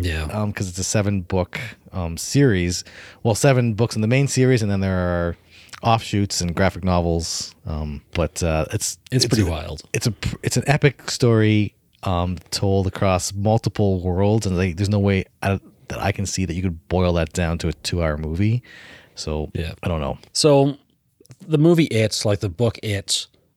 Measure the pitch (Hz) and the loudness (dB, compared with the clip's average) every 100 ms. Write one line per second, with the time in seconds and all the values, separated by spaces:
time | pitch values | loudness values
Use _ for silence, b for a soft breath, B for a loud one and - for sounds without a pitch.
0 | 87 80 78 107 104 - 95 87 92 110 | -4 -4 -4 -4 -4 -4 -8 -6 -2 0
1 | 101 98 87 92 87 - 113 - - 92 | 0 -2 -2 -2 -2 -6 -12 -16 -14 -8
2 | 85 82 - 135 139 92 87 90 - B | -6 -6 -2 4 4 4 0 -2 -8 B
3 | B B 117 104 143 127 120 101 117 110 | B B -2 2 4 4 2 0 -2 0
4 | 107 131 139 127 127 127 107 98 95 92 | 0 2 2 2 4 4 2 0 0 0
5 | 90 87 85 82 B B B B 117 113 | 0 0 -2 -4 B B B B 0 0
6 | - 104 101 - 87 82 95 87 92 90 | 0 -2 -2 -2 -4 0 0 0 0 2
7 | 85 85 82 - - - - 78 76 73 | 2 0 -2 -8 -10 -14 -10 -8 -6 -10
8 | _ - 80 - 85 80 78 104 - - | _ -2 -2 0 -2 0 -2 -4 -6 -10
9 | - 127 123 110 85 78 87 76 - - | -4 0 2 2 0 0 -8 -12 -8 -4
10 | 123 101 - - - 127 - 123 147 - | -2 -2 -6 -4 -4 -2 0 2 2 0
11 | - - 120 113 107 107 101 _ _ _ | -10 0 2 4 4 4 0 _ _ _
12 | 98 87 90 87 - - 101 98 95 - | -2 0 -2 -4 -8 -4 0 2 0 0
13 | 101 92 - 98 101 110 113 - 101 95 | 0 2 0 -2 2 2 0 0 0 2
14 | 90 87 101 110 98 90 95 82 101 104 | -2 0 2 2 2 0 0 0 0 2
15 | 101 95 - _ 98 98 - _ _ - | 2 2 -2 _ -2 -2 -4 _ _ -6
16 | 98 98 92 - 92 82 92 82 _ 90 | -4 -2 -4 -4 -4 -2 -4 -4 _ 0
17 | 90 85 80 - 85 85 82 - - 87 | 2 2 -2 -2 -2 -2 -4 -6 -6 -2
18 | 80 76 78 82 107 120 B B B B | -2 -2 -4 0 0 0 B B B B
19 | B - - 76 76 - 82 80 95 80 | B -14 -6 -6 -6 -6 -8 -6 -4 -2
20 | 69 - - - 156 139 143 135 _ _ | -4 -8 -10 0 4 4 4 -2 _ _
21 | _ _ _ - - 156 160 170 151 110 | _ _ _ -20 -2 4 6 6 4 2
22 | 107 - 110 101 104 82 117 - 107 101 | 0 0 -2 0 -2 0 -2 -2 -4 -6
23 | - - - _ _ | -4 -6 -6 _ _